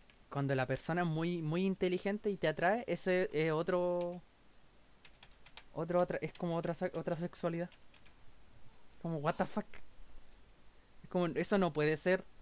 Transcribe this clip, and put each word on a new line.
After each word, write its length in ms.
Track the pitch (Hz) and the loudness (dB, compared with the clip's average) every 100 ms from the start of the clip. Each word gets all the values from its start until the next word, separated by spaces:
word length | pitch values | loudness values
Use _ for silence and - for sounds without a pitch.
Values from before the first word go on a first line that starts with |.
| - - - | -20 -20 -8
cuando 260 | 143 139 135 | -2 2 2
la 100 | 127 | 2
persona 360 | 131 - 170 | -2 0 0
es 60 | 175 | 2
muy, 340 | 156 170 175 | 2 0 0
muy 240 | 156 170 190 | 0 2 2
inteligente 640 | 185 185 180 196 208 214 | 2 2 0 -2 -2 -2
y 80 | 190 | 2
te 100 | 160 | 2
atrae, 380 | 151 170 226 - | 4 4 2 0
ese 420 | 175 190 185 185 | -2 2 2 4
es 180 | 147 165 | 2 2
otro, 720 | 156 175 180 175 175 175 180 - - - - - - - - - - - - - - - | 2 2 2 2 2 0 -4 -12 -20 -20 -20 -20 -20 -20 -20 -20 -20 -20 -20 -20 -20 -12
otro, 280 | - 165 175 | -6 2 2
otra, 160 | 180 175 | 2 0
es 100 | 160 | -4
como 220 | - 175 165 | -4 -2 0
otra 180 | 170 | -2
se-, 180 | 170 180 165 | -2 -2 -2
otra 220 | 170 165 | -2 -2
sexualidad. 520 | 175 - 170 170 175 - - - - - - - - - - - - - | -4 -2 -4 -2 -6 -10 -20 -20 -20 -16 -16 -16 -18 -14 -14 -14 -18 -8
Como, 160 | 170 165 | -4 -2
what 180 | 147 - | 0 0
the 100 | 175 | 0
fuck. 200 | - - - - - - - - - - - - - - - | -2 -4 -6 -8 -10 -12 -12 -12 -18 -20 -20 -20 -20 -20 -18
Es 60 | - | -4
como, 160 | 185 175 | 0 0
eso 300 | 139 175 202 | 0 2 4
no 160 | 180 | 4
puede 240 | 151 151 156 | 4 2 2
ser, 260 | 180 185 - - | 2 2 0 -18